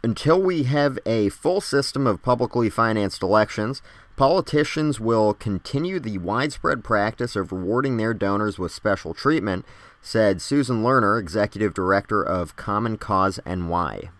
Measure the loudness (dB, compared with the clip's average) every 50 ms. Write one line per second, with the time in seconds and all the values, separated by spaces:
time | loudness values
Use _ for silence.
0 | -2 -2 -4 0 2 2 4 4 4 2 0 0 0 0 2 2 2 0 0 -2
1 | -2 0 2 2 2 0 0 0 -2 0 0 0 -2 0 0 0 0 0 -2 0
2 | 0 0 0 0 2 0 2 2 0 -2 0 0 0 0 2 2 0 2 2 0
3 | 0 -2 -2 -4 0 4 4 4 4 2 0 -4 -4 -4 -6 -8 -12 -20 -20 -20
4 | -20 -20 -2 2 2 4 4 2 0 0 0 0 0 0 0 -2 0 0 0 0
5 | 0 0 2 4 4 2 2 _ -4 -4 -4 -4 _ -4 -4 -4 -4 -2 -4 -6
6 | -6 -6 -6 -6 -4 -2 -2 0 -2 -2 -4 -4 -2 -2 -2 -2 -2 0 0 2
7 | 2 0 -2 -4 -6 -4 -2 -4 -4 -4 -6 -4 -2 0 0 0 0 0 0 0
8 | 0 -2 -2 0 0 0 0 0 0 -2 -4 -4 -6 -8 -8 -4 -2 -2 -2 -2
9 | -4 -10 -10 -2 0 0 2 2 0 -2 -4 -4 -6 -12 -20 -20 -20 -20 -20 _
10 | -18 -4 2 4 4 4 4 0 -2 0 0 0 2 2 0 0 2 4 4 4
11 | 4 4 2 0 -2 -4 0 0 0 0 0 -2 -2 0 0 0 2 2 2 2
12 | 2 0 -2 -2 0 0 -2 -2 -4 -6 -8 -12 -6 -4 -2 -2 -2 -2 -4 -6
13 | -4 -2 0 2 2 2 0 -4 -8 -6 -6 -4 -4 -2 -2 -2 -2 -2 -6 -8
14 | -12 -14 -16